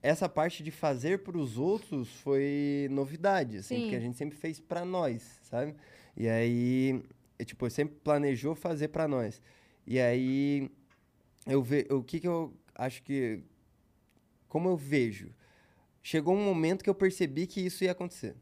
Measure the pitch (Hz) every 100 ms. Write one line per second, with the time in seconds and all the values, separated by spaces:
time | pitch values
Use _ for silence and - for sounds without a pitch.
0 | 135 160 180 151 165 - 151 - 156 131
1 | 143 196 196 170 139 110 156 208 - 143
2 | 117 - 139 139 139 143 143 143 139 139
3 | 139 156 185 190 131 104 101 247 226 127
4 | 117 123 151 147 165 151 - 170 180 185
5 | 156 117 - - - 117 143 151 - -
6 | - - 113 113 117 120 120 127 131 131
7 | - - _ _ 120 - 123 - 143 147
8 | - 147 143 123 135 160 175 156 147 156
9 | 156 131 110 - - - _ _ - 127
10 | 123 123 131 135 143 143 135 - _ _
11 | _ _ _ _ - 135 123 143 - 139
12 | 123 165 175 170 156 - _ - 127 -
13 | - 139 123 110 - _ _ _ _ _
14 | _ _ _ _ _ 156 180 175 139 147
15 | 120 98 95 - _ _ _ _ _ _
16 | - 160 151 196 202 175 160 185 - 196
17 | 190 190 165 135 180 - 185 - 180 180
18 | 180 - 107 -